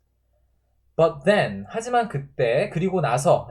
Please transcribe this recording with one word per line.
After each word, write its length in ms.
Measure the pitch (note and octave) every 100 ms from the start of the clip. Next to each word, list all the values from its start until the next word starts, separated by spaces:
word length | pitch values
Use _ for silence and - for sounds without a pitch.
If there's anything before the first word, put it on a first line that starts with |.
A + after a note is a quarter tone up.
| _ _ _ _ _ _ _ _ _ -
But 280 | D#3+ D3
then, 400 | F3+ G#3 A#2 G2 G#2
하지만 400 | A3 A#3+ A#3+ A3+
그때, 640 | C#3 - - A#2+ C3 G3+
그리고 300 | D#3+ F#3 F#3
나서, 480 | B2+ B2+ E3+ B2 -